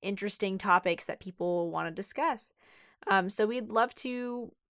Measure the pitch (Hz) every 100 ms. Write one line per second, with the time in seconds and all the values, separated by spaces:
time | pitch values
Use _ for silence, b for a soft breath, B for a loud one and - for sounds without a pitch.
0 | 190 202 202 - 196 190 202 180 180 170
1 | - - 196 180 175 175 170 165 165 160
2 | 202 - 320 240 - _ b b b b
3 | - 196 185 - 214 247 226 220 240 -
4 | 254 247 247 240 233 _